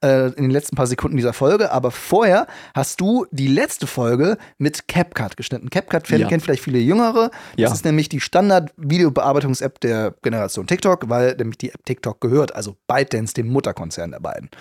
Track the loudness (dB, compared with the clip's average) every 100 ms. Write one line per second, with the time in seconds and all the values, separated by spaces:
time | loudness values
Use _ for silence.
0 | 2 2 2 0 0 0 -2 -2 -2 0
1 | -2 0 0 2 2 4 2 0 -2 -4
2 | 0 2 6 4 2 -8 -10 -4 -4 -2
3 | 0 0 0 -2 2 2 2 -4 -8 -2
4 | 0 2 2 0 -6 -4 -4 -4 -4 -2
5 | -2 -4 -8 -8 -8 -8 -4 -6 -2 -4
6 | 0 2 2 0 0 -2 0 0 2 4
7 | 2 2 0 -2 -12 0 0 0 0 0
8 | 0 -4 0 2 4 4 2 -8 -2 4
9 | 4 2 2 0 0 -2 -4 -4 -2 0
10 | -2 -2 -4 -2 -4 -6 -4 0 2 0
11 | 0 2 2 0 -6 -6 -12 -12 -8 -6
12 | -6 -4 0 2 0 -4 -10 -12 -4 -2
13 | 0 -2 -4 -4 -2 -2 -2 -6 -10 -10
14 | -10 -10 -10 -10 -14 -20